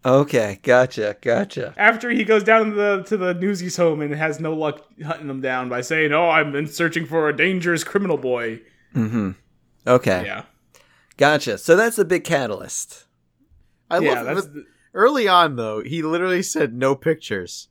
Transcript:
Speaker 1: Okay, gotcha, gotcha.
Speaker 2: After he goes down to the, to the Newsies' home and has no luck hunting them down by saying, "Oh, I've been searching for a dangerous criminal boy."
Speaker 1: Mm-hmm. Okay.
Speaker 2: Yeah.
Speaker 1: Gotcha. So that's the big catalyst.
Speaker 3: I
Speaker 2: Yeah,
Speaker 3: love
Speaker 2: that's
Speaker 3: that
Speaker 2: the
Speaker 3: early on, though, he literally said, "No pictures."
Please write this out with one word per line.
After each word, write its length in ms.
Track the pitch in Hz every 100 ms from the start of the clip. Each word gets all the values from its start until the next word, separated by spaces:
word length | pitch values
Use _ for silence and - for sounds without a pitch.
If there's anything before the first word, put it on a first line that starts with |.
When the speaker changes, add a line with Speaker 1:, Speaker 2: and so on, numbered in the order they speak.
| 131
Speaker 1:
Okay, 540 | 135 143 131 107 98
gotcha, 540 | - 123 127 - 107 101
gotcha. 520 | - 117 196 - 117 -
Speaker 2:
After 340 | 208 220 240
he 140 | 233
goes 180 | 208 220
down 280 | 202 226 214
to 60 | 208
the, 280 | 208 196 -
to 100 | 214
the 160 | 180
Newsies' 420 | 175 185 196 180 170
home 240 | 170 151
and 140 | 147 147
has 240 | 160 147
no 140 | 160
luck 320 | 156 156 147 - _
hunting 240 | 156 160 147
them 140 | 135
down 260 | 131 127 127
by 140 | 123
saying, 320 | 123 160 156
"Oh, 160 | 147 170
I've 200 | 160 147
been 140 | 143 151
searching 380 | - 165 165 156
for 220 | 165 151
a 80 | 143
dangerous 480 | 170 190 170 165
criminal 320 | - 202 196 151
boy." 460 | 131 123 117 113 _ _ _ 135
Speaker 1:
Mm-hmm. 360 | 110 117 98 92 _ _ _ _ -
Okay. 380 | 123 113 92 98
Speaker 2:
Yeah. 180 | 98 - _ _ _ _ _ _ -
Speaker 1:
Gotcha. 400 | 143 151 135 101
So 180 | - 170
that's 220 | 226 226
the 80 | 175
big 180 | 180
catalyst. 800 | 143 156 120 98 - - - - _ _ _ _ _ _ _ _ _
Speaker 3:
I 60 | -
Speaker 2:
Yeah, 220 | 156 123
Speaker 3:
love 40 | 117
Speaker 2:
that's 140 | 165 170
Speaker 3:
that 80 |
Speaker 2:
the 120 | 147 - _ _
Speaker 3:
early 340 | 185 226 285 202
on, 300 | 180 165 127
though, 260 | 113 107
he 180 | 117 165
literally 400 | 156 170 185 180
said, 300 | 190 - 147
"No 220 | 117 131 135
pictures." 720 | 160 156 - 101 87 - -